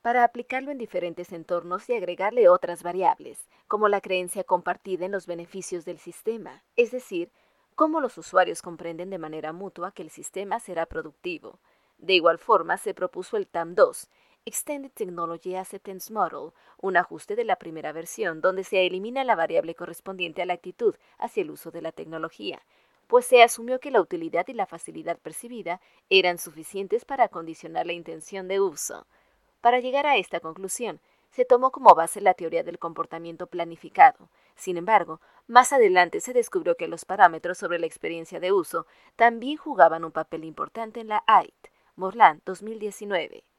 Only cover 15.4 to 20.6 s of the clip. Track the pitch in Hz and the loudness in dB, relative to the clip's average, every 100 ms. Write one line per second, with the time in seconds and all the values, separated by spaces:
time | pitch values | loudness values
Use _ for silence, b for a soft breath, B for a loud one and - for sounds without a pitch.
15.4 | 185 185 190 190 - 190 - 220 175 165 | -8 -10 -10 -14 -16 -16 -12 -4 -4 -4
16.4 | 156 _ b b 190 180 180 160 - 214 | -14 _ b b -2 0 0 -6 -8 -6
17.4 | 233 185 175 160 156 151 165 - 202 160 | -2 -4 -4 -10 -10 -10 -14 -6 -4 0
18.4 | 180 185 185 196 180 185 208 254 262 196 | 0 0 -2 0 2 0 -6 -6 0 0
19.4 | 165 165 165 170 175 170 - 190 175 160 | 2 0 -2 -8 -12 -14 -14 -8 -8 -6
20.4 | 180 180 | -6 -6